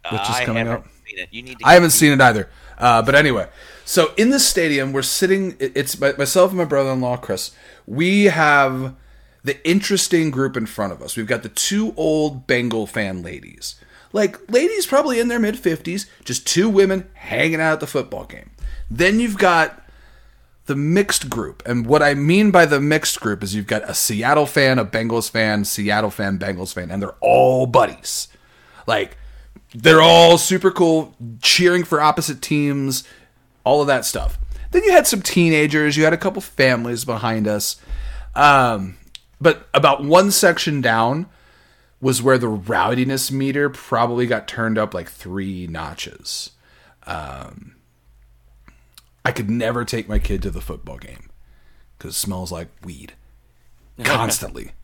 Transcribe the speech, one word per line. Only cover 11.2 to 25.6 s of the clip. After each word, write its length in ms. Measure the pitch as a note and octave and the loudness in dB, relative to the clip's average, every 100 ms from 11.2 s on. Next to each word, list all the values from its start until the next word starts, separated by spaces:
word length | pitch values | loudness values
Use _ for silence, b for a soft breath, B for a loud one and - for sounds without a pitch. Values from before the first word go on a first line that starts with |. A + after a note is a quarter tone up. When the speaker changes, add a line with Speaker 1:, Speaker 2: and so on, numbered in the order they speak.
| G#2+ | -4
Speaker 1:
got 160 | A#2 | -4
the 60 | A2 | -4
two 440 | - - G3+ A3 - | -6 -2 -2 -2 -2
old 520 | D#3 D#3 D3+ C3+ - | -2 0 -2 -4 -2
Bengal 400 | B2 A#2+ A2+ G#2 | -2 0 -4 -4
fan 340 | A2+ G2+ F#2 | -6 -6 -8
ladies. 540 | E2 D#2 - - - - b b b | -12 -16 -18 -18 -16 -16 b b b
Like, 280 | G3+ G3+ - - | -2 -2 -4 -2
ladies 340 | A#3+ E4+ A4 F4 | 0 2 -2 0
probably 320 | C4+ D4+ A#3+ | 0 0 -2
in 80 | A#3+ | -2
their 120 | A#3+ | 0
mid 180 | G#3+ A3 | -2 -2
fifties, 500 | F#3 D#3+ - F#3+ - b | -4 -4 -6 -10 -10 b
just 220 | - B2+ - | -10 -8 -2
two 200 | E3 G#3+ | 0 2
women 400 | G3 G3 F#3+ F#3 | 4 2 0 -6
hanging 480 | - - A#2+ D#3+ D#3+ | -20 -10 -2 -2 0
out 120 | D#3+ | 0
at 60 | D#3 | -2
the 80 | D3+ | -4
football 380 | C#3 B2 G2 F2+ | -6 -6 -12 -14
game. 240 | - - - b b b | -20 -20 -14 b b b
Then 300 | A2+ F3+ G#3+ | 0 2 2
you've 180 | A#3 G3 | -2 0
got 440 | G3 E3+ D#3 - - b b b b b b b - | 2 4 2 -4 -20 b b b b b b b -6
the 100 | C#3 | -2
mixed 540 | D3 F3+ G3+ - C3+ | 0 0 0 -2 -4
group. 340 | A2+ D#2+ - - | -6 -6 -10 -6
And 200 | A#2+ A2+ | -4 2
what 140 | D3+ | 2
I 100 | D3 C#3+ | 4 2
mean 360 | D3 F#3 G#3+ | 2 4 6
by 140 | F3+ E3 | 6 6
the 140 | C#3+ | 4
mixed 380 | C#3+ D3+ - - | 2 0 -2 -4
group 220 | A2 G2 | -4 -4
is 120 | G2+ G#2 | -4 -6
you've 120 | G#2 | -4
got 200 | A2 - | -4 -4
a 40 | |
Seattle 520 | - - G#2+ A#2+ D3+ D3 | -6 -4 -2 2 2 2
fan, 300 | - C3+ C3 | 2 2 2
a 60 | G#2+ | 0
Bengals 440 | A2+ A2+ A2+ A2 | -4 -2 -2 -2
fan, 340 | A2+ A2 G#2+ | -2 0 0